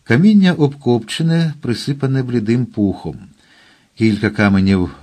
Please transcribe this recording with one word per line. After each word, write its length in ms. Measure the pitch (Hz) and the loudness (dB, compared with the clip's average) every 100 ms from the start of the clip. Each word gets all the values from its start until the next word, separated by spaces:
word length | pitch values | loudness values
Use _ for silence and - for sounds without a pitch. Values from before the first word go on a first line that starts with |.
Каміння 500 | _ 113 196 214 185 | _ 2 4 4 4
обкопчене, 1000 | 165 143 143 123 120 117 - 165 165 165 147 | 2 -2 -2 -2 -2 -2 -4 -2 0 -2 -6
присипане 640 | - 113 - 139 135 135 | -6 -6 -6 -4 -4 -4
блідим 420 | 123 120 104 120 120 | -2 -4 0 -2 -2
пухом. 520 | - 101 90 - 73 - _ _ _ _ _ _ _ | -2 -2 -2 -10 -14 -20 _ _ _ _ _ _ _
Кілька 320 | 110 104 107 | 0 0 -2
каменів 680 | - 104 98 95 98 87 - | 0 2 2 2 2 0 -8